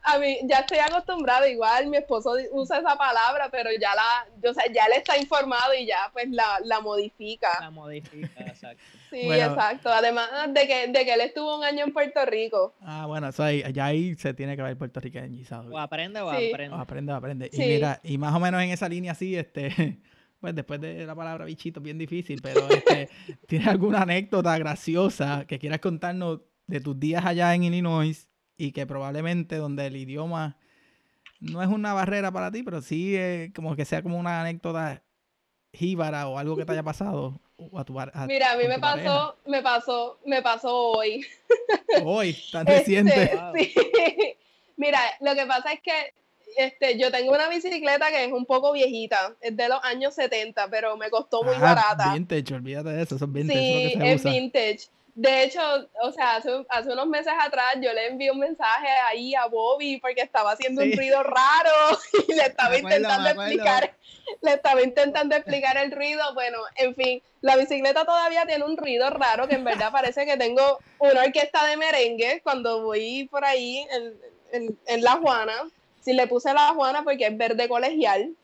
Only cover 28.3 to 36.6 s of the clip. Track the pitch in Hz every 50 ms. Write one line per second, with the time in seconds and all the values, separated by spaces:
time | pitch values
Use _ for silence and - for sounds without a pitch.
28.3 | _ _ _ _ _ - 165 139 131 139 139 135 139 139 135 139 143 151 160 170
29.3 | 175 175 165 170 160 156 151 143 143 143 139 135 131 135 135 127 135 147 156 170
30.3 | 170 165 156 147 139 _ _ _ _ _ _ _ _ _ _ _ _ _ _ -
31.3 | _ _ 160 156 160 170 185 185 208 214 208 208 202 190 190 190 208 202 196 190
32.3 | 185 185 185 180 208 233 247 226 175 156 131 - 151 160 180 196 196 190 185 180
33.3 | 175 170 165 165 - - 160 160 151 147 143 - - 160 - 180 175 175 175 175
34.3 | 170 165 165 165 165 170 - 170 165 160 160 151 135 - _ _ _ _ _ _
35.3 | _ _ _ _ _ _ _ _ - - 165 185 190 170 160 156 151 147 143 135
36.3 | 131 139 143 151 160 -